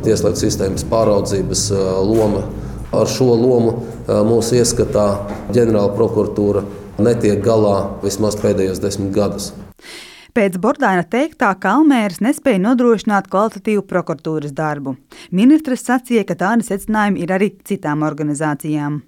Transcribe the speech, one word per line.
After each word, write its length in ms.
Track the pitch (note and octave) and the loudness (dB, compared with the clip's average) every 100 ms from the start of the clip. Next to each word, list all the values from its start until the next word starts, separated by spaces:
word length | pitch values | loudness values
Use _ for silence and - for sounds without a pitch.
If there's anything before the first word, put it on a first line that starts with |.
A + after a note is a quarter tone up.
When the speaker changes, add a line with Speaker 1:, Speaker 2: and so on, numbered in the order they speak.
Speaker 1:
tieslietu 360 | - G#2+ G#2 G2 | 2 2 0 0
sistēmas 460 | A2 - F#2+ F#2 - | -2 0 -2 -2 -2
pāraudzības, 840 | A2+ G#2+ G2+ F2+ G2 F2+ F2+ - | 0 2 2 0 -2 -2 -2 -2
eh, 40 | G2 F#2+ F#2+ G2 A2+ | 0 0 0 2 2
loma. 280 | G#2+ G2+ G2 - - - - | 2 0 -4 -8 -10 -10 -4
Ar 120 | G#2 A2 | 0 0
šo 300 | - B2+ A#2 | 2 2 4
lomu, 480 | B2 B2 A2+ A2 - - - | 4 4 2 0 -8 -12 -2
eh, 40 | |
mūsu 420 | G#2 G#2+ A#2 G#2+ B2 | 2 4 2 2 2
ieskatā 640 | A#2 - G#2+ G#2+ G#2 G2+ - - - | 2 2 0 2 2 0 -4 -10 -2
ģenerālprokuratūra 1120 | G#2 A#2 A2 G2+ - A2+ A2 G#2 - G#2 G2+ F#2+ - - - | 2 4 2 2 2 0 2 -2 0 0 0 -2 -12 -14 0
netiek 460 | G#2+ A#2 G#2+ G2+ | 0 2 2 0
galā 460 | A2+ A2+ G#2 G2 G2 - | 2 2 4 2 -2 -6
vismaz 360 | G2 - G#2+ G2+ | -6 -2 -2 0
pēdējos 420 | G#2 G2 F#2+ F2+ | 0 0 0 -2
desmit 320 | G2+ - G2 | -4 -4 -4
gadus. 400 | G2 G2+ - - - - _ - - - - - - | -2 -2 -4 -10 -14 -20 _ -20 -20 -20 -20 -6 0
Speaker 2:
Pēc 220 | G3+ F3+ | 0 0
Bordāna 460 | G3+ D4 B3 F#3+ D#3+ | -2 0 0 0 0
teiktā 460 | A#3 D#4 - A3+ F#3+ | -2 -4 -2 -2 0
Kalmērs 640 | F#3+ A#3 D#4 C4 G#3 E3+ | 0 2 4 4 0 -2
nespēja 400 | G#3+ D4 - F#3+ | -2 0 0 0
nodrošināt 680 | G3 B3+ A#3+ A3 - G#3 F#3+ | 2 2 4 2 2 0 0
kvalitatīvu 540 | F#3 A3 G#3+ A3 G#3 G3 | -2 -2 -2 -2 -2 0
prokuratūras 640 | F#3 E3 D#3+ - D#3 D3 | -4 -4 -6 -4 -4 -6
darbu. 460 | C#3+ D#3 D3 C3+ C3+ _ - - | -6 -4 -4 -6 -8 _ -20 -6
Ministrs 540 | F3+ A#3+ D#4 D#4 B3+ - | 2 6 6 2 -6 0
sacīja, 380 | B3+ - A#3 G3 | -2 0 0 0
ka 80 | E3+ | -2
tādi 320 | F#3 A#3 - | 0 0 0
secinājumi 540 | G3 G3 G#3+ G#3 F3+ | -6 -2 0 0 0
ir 80 | E3+ | 0
arī 220 | F#3+ G3+ F#3+ | 0 0 -2
citām 400 | - G3 D#3 D3+ | -8 -6 -2 -2
organizācijām. 960 | D3+ D3 D3+ C#3+ D#3 D3 D#3 D3+ D3 D3 | -2 -2 -4 -2 -2 -4 -4 -4 -4 -6